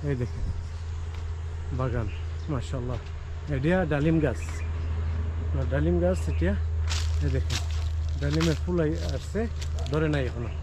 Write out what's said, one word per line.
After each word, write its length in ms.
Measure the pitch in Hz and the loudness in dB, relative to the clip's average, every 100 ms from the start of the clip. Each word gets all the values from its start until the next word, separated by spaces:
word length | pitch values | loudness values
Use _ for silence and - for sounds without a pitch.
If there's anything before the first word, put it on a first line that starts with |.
এই 120 | 147 135 | -2 0
দেখেন 280 | 117 - - - - - - - - - - - - - - 127 | -2 -2 -2 -2 -4 -6 -6 -4 -6 -6 -6 -6 -6 -6 -4 -2
বাগান, 300 | 131 120 107 - - - - | 0 0 -2 -4 -6 -6 -4
মাশাআল্লাহ। 500 | 139 - 139 123 120 - - - - - | -4 -4 -4 -4 -6 -6 -8 -8 -8 -4
এটা 300 | 139 147 185 175 | 0 4 4 4
ডালিম 320 | 147 151 160 | 2 4 4
গাছ, 220 | 147 110 - - - - - - - - - - | 4 0 -4 -4 -4 -2 -2 0 0 0 -2 -2
আপনার 240 | - 139 127 | -2 0 2
ডালিম 260 | 135 156 175 | 2 4 4
গাছ 200 | 175 185 - | 4 2 0
এটা, 240 | - 170 202 - - - - - - | 2 2 2 0 0 0 2 2 2
এই 80 | 147 131 | 2 2
দেখেন 240 | - - - - - - - - | 0 0 0 0 0 0 0 0
ডালিমের 380 | 139 156 165 156 | 2 4 4 2
ফুল 160 | - 180 | 2 2
আই-, 180 | 151 160 151 - | 2 2 0 -2
আসছে, 240 | - 190 233 - - - 131 | -2 -2 -2 -2 -4 -2 0
ধরে 180 | 147 156 | 2 4
নাই 140 | 147 123 | 2 0
এখনো। 240 | 117 117 - | -2 -4 -4